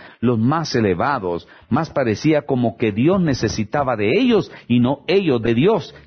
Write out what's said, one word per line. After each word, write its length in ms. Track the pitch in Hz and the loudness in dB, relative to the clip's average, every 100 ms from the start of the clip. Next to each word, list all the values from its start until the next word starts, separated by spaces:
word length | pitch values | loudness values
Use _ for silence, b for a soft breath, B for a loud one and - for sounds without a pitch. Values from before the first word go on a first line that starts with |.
| B B | B B
los 180 | 117 117 | 0 2
más 360 | 117 160 156 | 2 0 -2
elevados. 760 | 127 107 87 127 139 92 87 - B B | 0 0 0 -2 -2 -4 -6 -10 B B
Más 220 | 135 160 | -4 -2
parecía 520 | - 123 104 151 151 | -2 -2 0 0 0
como 340 | - 131 123 - | 0 -2 -2 -2
que 160 | 113 | -2
Dios 280 | 101 143 196 | 0 0 2
necesitaba 760 | 165 127 110 - 104 147 131 110 | 0 -2 -4 -4 -4 -2 -2 -2
de 220 | 104 180 | 0 2
ellos 320 | 254 214 - B B | 2 2 0 B B
y 140 | 123 | 2
no 240 | 123 - - | 2 0 0
ellos 340 | 190 175 123 | 0 2 0
de 120 | 110 | 0
Dios. 400 | 117 175 214 - B | 2 2 0 -4 B